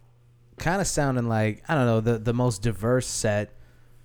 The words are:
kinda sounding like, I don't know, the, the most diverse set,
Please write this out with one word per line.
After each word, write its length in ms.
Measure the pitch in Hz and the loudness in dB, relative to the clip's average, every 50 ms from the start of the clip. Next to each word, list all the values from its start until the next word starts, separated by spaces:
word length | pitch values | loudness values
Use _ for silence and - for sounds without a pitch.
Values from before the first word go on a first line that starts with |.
| - - _ _ _ - _ _ _ - - - | -20 -20 _ _ _ -20 _ _ _ -20 -16 -6
kinda 260 | - 156 180 202 180 | -4 -2 -2 0 -2
sounding 420 | - - 156 147 139 127 123 120 117 | -2 0 0 0 0 0 0 0 0
like, 360 | 113 110 107 107 104 - - - | 0 0 0 0 -2 -4 -6 -2
I 80 | 165 | 0
don't 100 | 143 127 | 2 2
know, 140 | 120 113 110 | 2 2 2
the, 160 | 107 120 117 110 | 2 2 0 0
the 160 | 107 123 117 | 0 -2 0
most 280 | 123 123 123 117 - | 2 0 0 0 0
diverse 460 | - 123 104 - 107 120 127 127 123 - | -2 -2 -2 0 0 2 2 2 0 -2
set, 460 | - - - 110 104 104 104 - - - - - - - - - - - | -4 -2 -2 0 0 0 -2 -4 -8 -16 -20 -20 -20 -20 -20 -20 -20 -20